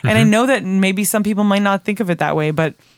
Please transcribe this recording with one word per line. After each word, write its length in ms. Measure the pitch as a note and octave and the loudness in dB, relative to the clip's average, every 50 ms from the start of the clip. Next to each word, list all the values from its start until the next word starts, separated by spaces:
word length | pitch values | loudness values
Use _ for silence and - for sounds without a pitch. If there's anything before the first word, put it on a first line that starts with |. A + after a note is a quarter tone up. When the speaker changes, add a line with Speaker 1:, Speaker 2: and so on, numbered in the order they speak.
Speaker 1:
And 100 | - - G#3+ A3 | -2 0 2 4
I 40 | |
Speaker 2:
Mm-hmm. 80 | A3+ A3 | 4 4
Speaker 1:
know 160 | G#3 A3 B3 | 4 2 2
that 180 | C4+ C4+ G#3+ - | 2 0 0 0
maybe 400 | F#3 F#3+ F#3+ G3 F#3+ F#3+ F#3+ G#3 | -2 0 0 0 0 0 -2 -2
some 180 | - - G#3+ | -2 -2 -2
people 220 | G#3 G#3+ G#3+ G3 G#3 | -2 -2 -2 0 0
might 180 | G3+ G3 G3+ | 2 2 2
not 220 | G3+ G3+ G3 G3 - | 2 0 -2 -2 -2
think 160 | - G#3 - | -6 -4 -4
of 80 | A3 F3+ | -2 -4
it 80 | F3 D#3+ | -2 -2
that 160 | D#3+ D3 D3 | -2 -2 -2
way, 160 | D#3 D3+ D#3 | -2 -2 -2
but 240 | D#3 D#3+ D#3+ D3+ - - _ _ _ | 0 -2 -2 -2 -4 -10 _ _ _